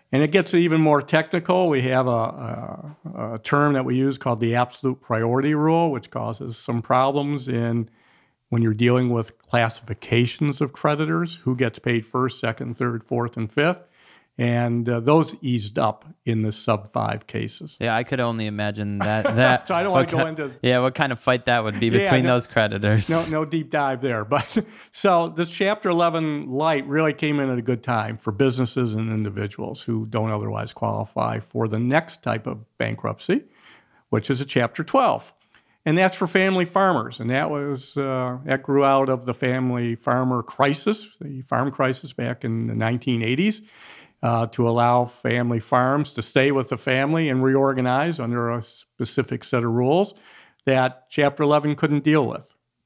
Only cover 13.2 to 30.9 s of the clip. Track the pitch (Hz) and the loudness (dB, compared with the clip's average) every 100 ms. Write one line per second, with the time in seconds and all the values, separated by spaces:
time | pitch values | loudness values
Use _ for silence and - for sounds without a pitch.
13.2 | 120 120 110 - 151 180 - _ _ - | -4 -4 -6 0 0 0 -8 _ _ -20
14.2 | _ - 123 120 120 120 117 120 117 156 | _ -4 0 0 0 -2 -2 0 4 4
15.2 | 156 - 135 120 101 110 117 - 156 - | 4 -4 -2 -2 -2 -2 -2 -2 -12 -12
16.2 | - 113 107 107 - 107 101 117 107 110 | -2 0 -2 -4 -2 -2 -2 -4 -4 -4
17.2 | - 113 110 - 156 - 117 113 123 131 | -6 -8 -8 -10 -16 -6 -2 -2 -2 -2
18.2 | 120 113 107 104 104 104 104 101 101 107 | -2 -2 -6 -4 -4 -4 -6 -4 -2 0
19.2 | 104 113 127 127 - 175 196 180 170 170 | 0 2 4 2 0 -2 2 2 2 0
20.2 | 160 156 143 131 123 123 127 131 143 123 | -2 -4 -8 -2 0 2 2 0 -2 -2
21.2 | - 127 120 120 110 101 113 - 196 131 | -2 -2 0 0 0 0 2 2 4 2
22.2 | 127 123 120 - 107 104 104 107 101 165 | 4 2 0 0 0 0 2 2 2 0
23.2 | 160 156 156 160 143 151 139 131 131 113 | 0 -2 -2 -4 -2 -2 -2 -2 -4 -4
24.2 | 107 143 - - - - - - 202 175 | -2 -2 0 -4 -4 -8 -20 -2 2 4
25.2 | 170 160 170 - 196 208 202 170 170 165 | 2 -2 -6 -2 -2 0 0 2 2 2
26.2 | 156 147 147 131 156 151 139 147 156 147 | -2 -4 -4 -2 0 0 0 0 0 0
27.2 | 151 147 135 123 117 120 - 117 110 113 | -2 0 0 -2 -2 -2 0 -2 -2 -6
28.2 | - 104 135 123 127 - 120 107 113 110 | -6 0 2 2 -2 0 -2 -2 -2 -2
29.2 | 104 98 104 - - - - 113 110 113 | -4 -4 -8 -6 -10 -10 -6 -4 -4 -2
30.2 | 110 107 107 107 110 - 110 | -2 -2 -4 -6 -8 -4 -4